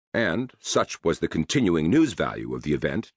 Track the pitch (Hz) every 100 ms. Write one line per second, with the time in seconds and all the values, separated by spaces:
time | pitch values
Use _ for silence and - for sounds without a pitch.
0 | _ 117 101 92 131 - - 123 - -
1 | 85 80 82 82 78 147 98 82 80 147
2 | 151 - 65 55 57 64 73 71 76 85
3 | -